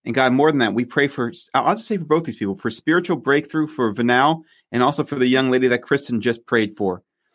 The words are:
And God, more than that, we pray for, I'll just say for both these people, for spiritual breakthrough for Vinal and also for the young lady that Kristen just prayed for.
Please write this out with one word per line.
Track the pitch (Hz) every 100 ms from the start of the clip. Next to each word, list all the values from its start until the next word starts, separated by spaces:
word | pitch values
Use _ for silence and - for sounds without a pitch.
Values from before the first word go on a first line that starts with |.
| -
And | 120
God, | 131
more | 127 156
than | 143
that, | 113
we | 107 123
pray | 143 139
for, | 139 117 - -
I'll | 135 127 214
just | -
say | 202
for |
both | 156 160 160
these | -
people, | 101 98
for | 117
spiritual | - - 170 175 151
breakthrough | 135 143 147 160 151
for | 143 117
Vinal | 101 120 123 147 160 - _ _
and | 117
also | 127 147
for | 143 143
the | 127
young | 131 131
lady | 127 127
that | 123
Kristen | - 139 139 117
just | 120 117 -
prayed | 120 104 -
for. | 98 90 _ _ _